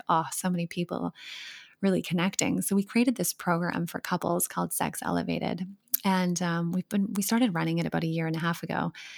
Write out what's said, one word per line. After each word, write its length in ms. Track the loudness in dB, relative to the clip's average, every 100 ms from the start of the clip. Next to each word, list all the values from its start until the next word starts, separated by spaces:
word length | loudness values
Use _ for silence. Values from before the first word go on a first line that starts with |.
| 0
oh, 180 | 2 2
so 180 | -2 -2
many 180 | 0 -2
people 460 | -4 -4 -2 -4 -6 -12 -14 -14 -16 -20 _
really 220 | 2 2
connecting. 580 | 2 0 2 0 0 0
So 120 | 2
we 100 | 2
created 340 | 2 4 4 2
this 160 | -2
program 520 | -2 0 2 0 -2 -4
for 120 | -4
couples 480 | -2 0 2 2 0
called 240 | -2 -2
Sex 300 | 0 -2 -2
Elevated. 640 | -2 0 0 -2 -2 -4 -6 -10 _ 0 2
And, 360 | 2 2 0
um, 320 | 0 0 0
we've 140 | -2 0
been, 240 | 0 0
we 100 | 0
started 320 | 0 2 2 2
running 220 | 0 2
it 80 | 0
about 180 | 0
a 40 | 0
year 200 | 0 0
and 80 | 0
a 40 |
half 220 | 0 -2
ago, 300 | -2 -2 -2 -4 -14